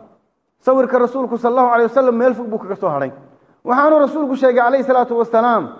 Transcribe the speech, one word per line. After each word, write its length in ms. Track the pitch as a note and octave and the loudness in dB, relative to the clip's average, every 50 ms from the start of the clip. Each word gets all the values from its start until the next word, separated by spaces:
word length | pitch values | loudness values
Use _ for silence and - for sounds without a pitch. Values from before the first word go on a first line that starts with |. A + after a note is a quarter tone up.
| - _ _ _ _ _ _ _ _ _ _ _ _ | -20 _ _ _ _ _ _ _ _ _ _ _ _
Sawirka 340 | B3+ C4 C4+ B3+ A#3 B3 B3 | 0 2 2 2 2 2 0
rasuulku 380 | B3 A#3+ B3 C4+ B3+ A3 A#3 | 0 0 -2 -6 -6 -6 -6
sallallahu 300 | A3+ A#3 A#3+ A#3+ C4 B3+ B3 A#3+ | -4 -2 -2 0 2 2 2 2
alayhi 160 | A#3 A#3 A3+ | 0 0 0
wasallam 240 | A#3+ C4+ C4 B3+ A#3 | 0 0 0 2 0
meel 160 | A3+ B3 C4 A#3+ | 2 0 0 0
fog 140 | G#3 A#3+ | -2 -6
buu 100 | A3 G#3+ | -8 -8
kaga 180 | G#3+ - F#3 G3 | -8 -8 -10 -8
soo 140 | F#3+ G3 F3+ | -6 -4 -4
hadhay. 220 | D3 C#3 C#3 C3 - - - - _ _ _ _ _ _ _ | -2 -2 -4 -6 -8 -14 -20 -20 _ _ _ _ _ _ _
Waxaanu 340 | A#3+ B3 C4+ C#4+ D#4 D#4 D4+ | -2 0 2 4 4 4 4
rasuulku 360 | C#4+ C4 - D#4 D4 B3+ C4+ | 2 2 0 -4 -4 -4 -2
sheegay 240 | C4+ C4+ B3+ B3 B3 | 0 0 2 2 2
alayhi 220 | A#3 A#3+ C4 C4+ B3 | 2 2 0 0 0
salaatu 340 | - B3+ B3+ B3 B3 A#3 | 0 2 0 0 0 -2
wasalaam, 460 | A#3 A3+ A3+ A#3 A3+ A#3 B3 A#3 G#3 D3+ A#2 - | -2 -2 0 0 0 2 2 0 0 -2 -6 -12